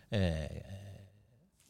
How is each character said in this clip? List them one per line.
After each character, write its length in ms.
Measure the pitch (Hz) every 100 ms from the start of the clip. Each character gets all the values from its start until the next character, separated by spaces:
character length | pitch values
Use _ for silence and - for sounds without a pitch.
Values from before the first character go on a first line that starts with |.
| -
え 960 | 107 90 78 73 78 - 98 - 95 - - - - _ _